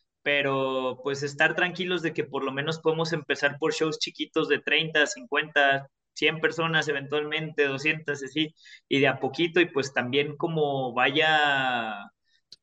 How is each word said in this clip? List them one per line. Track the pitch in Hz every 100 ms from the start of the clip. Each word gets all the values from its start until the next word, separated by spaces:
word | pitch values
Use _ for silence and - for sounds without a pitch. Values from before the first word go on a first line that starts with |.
| _ _
pero, | 143 143 139 135 131 131 127 123
pues, | 143 139
estar | 143 143 160
tranquilos | 165 180 175 180 180
de | 160
que | 156
por | 147 135
lo | 135
menos | 135 151 160
podemos | 160 160 165
empezar | 160 - 139 143 139
por | 156
shows | - 160 151
chiquitos | - - 151 160 143
de | 135
treinta, | - 151 160 156 143
cincuenta, | - 127 147 156 151 139 139 139 _ _
cien | - 151 160
personas, | 156 160 165 160 151
eventualmente | 139 139 147 151 156 160 147 143
doscientas, | 135 151 156 160 139
así, | 135 156 156 - - - -
y | 135
de | 135
a | 135
poquito, | 131 135 170 175
y | 165
pues | 139 127
también | - 123 135 147 147
como | 170 160 147 139 127
vaya, | 120 131 143 156 156 147 139 131 123 110 104 104 _ _ _ _ -